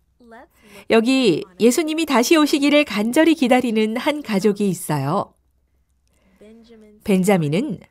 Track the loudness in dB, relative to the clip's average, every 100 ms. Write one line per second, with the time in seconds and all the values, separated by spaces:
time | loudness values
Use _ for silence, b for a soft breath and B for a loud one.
0 | _ _ _ -20 -20 _ B B B 0
1 | 2 2 2 0 -4 0 2 2 -2 -4
2 | -2 0 2 2 2 0 2 2 0 -2
3 | -2 2 2 2 2 2 0 -2 -2 -4
4 | -4 -6 -4 -2 0 0 -2 -4 -6 -6
5 | -4 -4 -6 _ _ _ _ _ _ _
6 | _ _ _ _ -20 -20 -20 -20 -20 _
7 | -2 0 2 0 0 -2 -4 -8 -14